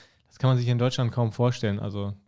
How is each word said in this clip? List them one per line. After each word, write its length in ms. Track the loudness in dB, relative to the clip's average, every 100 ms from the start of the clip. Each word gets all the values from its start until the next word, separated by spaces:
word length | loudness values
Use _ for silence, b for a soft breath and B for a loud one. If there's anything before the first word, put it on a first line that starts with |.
| b b _
Das 120 | -2
kann 100 | 2
man 80 | 2
sich 100 | 2
in 120 | 2
Deutschland 320 | 0 0 -2
kaum 200 | 0 -2
vorstellen. 480 | 2 0 2 -2 -2
Also 340 | -4 -6 -8 -8